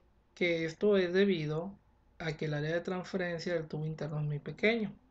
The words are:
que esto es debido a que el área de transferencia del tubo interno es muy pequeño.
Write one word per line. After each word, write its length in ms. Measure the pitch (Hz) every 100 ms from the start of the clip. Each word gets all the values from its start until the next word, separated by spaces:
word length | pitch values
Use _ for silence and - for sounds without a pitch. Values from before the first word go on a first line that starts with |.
| _ _ _
que 320 | - 175 165 160
esto 320 | 156 208 202
es 160 | 180
debido 580 | 185 202 175 151 151 190 - _ _ _ -
a 140 | 160 156
que 100 | 156
el 80 |
área 200 | 147 151
de 60 | 170
transferencia 760 | 170 185 175 190 175 170 180
del 120 | 170 156
tubo 200 | 151 156
interno 320 | 156 147 151
es 60 | 147
muy 140 | 143
pequeño. 520 | - 151 208 233 202 - _